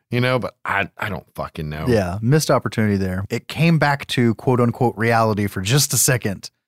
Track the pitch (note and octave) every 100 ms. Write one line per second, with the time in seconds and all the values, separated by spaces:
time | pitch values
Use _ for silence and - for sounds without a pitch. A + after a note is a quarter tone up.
0 | - A#2+ B2+ B2+ F#2 - - G2 G2 -
1 | G#2 F2 - - D2 - D2+ D#2 G#2+ A2
2 | F2+ F#2+ A#2 D#3 - B2+ - A#2 G#2+ G2
3 | F#2+ F#2 G2+ A#2 - - E3 D#3+ D3 C#3+
4 | - - A#2+ G#2+ - B2 A#2+ - A#2+ G2+
5 | A#2 A2+ A2 G#2 G2+ - F#2+ C#3+ C#3 B2
6 | - B2 G#2+ F2 - _